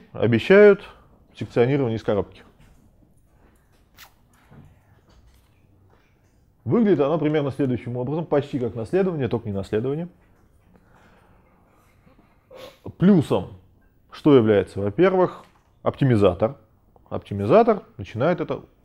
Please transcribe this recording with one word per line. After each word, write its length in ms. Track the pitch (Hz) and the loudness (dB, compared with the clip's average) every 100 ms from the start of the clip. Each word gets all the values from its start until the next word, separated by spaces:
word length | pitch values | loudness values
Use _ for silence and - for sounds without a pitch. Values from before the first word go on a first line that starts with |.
| - | -8
обещают 720 | 110 104 117 - 190 208 196 - - _ _ _ | -4 0 0 4 6 8 6 0 -20 _ _ _
секционирование 600 | - 107 - 120 143 131 113 | -16 -6 0 0 0 -2 -4
из 80 | |
коробки. 380 | - 104 92 - - _ _ _ _ _ _ _ _ _ _ _ _ _ _ _ - _ _ _ _ - - _ _ _ _ _ _ _ _ _ _ _ _ _ _ _ _ _ _ _ | -4 -4 -4 -10 -20 _ _ _ _ _ _ _ _ _ _ _ _ _ _ _ -20 _ _ _ _ -20 -20 _ _ _ _ _ _ _ _ _ _ _ _ _ _ _ _ _ _ _
Выглядит 360 | 117 185 208 160 | -4 0 2 2
оно 180 | 139 160 | 2 0
примерно 320 | 151 156 143 | -2 -2 -4
следующим 460 | 127 143 120 - 120 | -4 -4 -4 -6 -8
образом, 300 | 127 156 160 | -6 -8 -2
почти 340 | 147 135 143 | -2 -2 -6
как 140 | 120 | -6
наследование, 540 | 110 110 180 190 165 123 | -8 -6 -2 -2 -4 -4
только 200 | 120 110 | -4 -6
не 60 | |
наследование. 540 | 98 95 104 123 143 175 _ _ _ _ _ _ _ _ _ _ _ _ _ _ _ _ _ _ _ _ _ _ _ _ - - - - - | -8 -6 -4 -4 -6 -10 _ _ _ _ _ _ _ _ _ _ _ _ _ _ _ _ _ _ _ _ _ _ _ _ -20 -20 -20 -16 0
Плюсом, 560 | 175 196 131 117 87 98 _ _ _ _ _ | 4 4 2 -2 -4 -16 _ _ _ _ _
что 240 | - 160 139 | -2 4 6
является, 420 | 110 104 92 - | 6 2 0 -4
во-первых, 680 | 101 101 185 185 180 - - _ _ _ | -6 0 0 2 0 -2 -20 _ _ _
оптимизатор. 760 | - - 139 113 98 87 110 143 _ _ _ _ - | -8 -2 0 4 2 2 -4 -6 _ _ _ _ -14
Оптимизатор 720 | 101 - 101 101 185 233 101 - - | -12 -10 -8 2 2 2 0 -6 -18
начинает 420 | 98 107 143 175 | -14 -6 -4 -4
это, 220 | 151 127 - _ | -6 -10 -14 _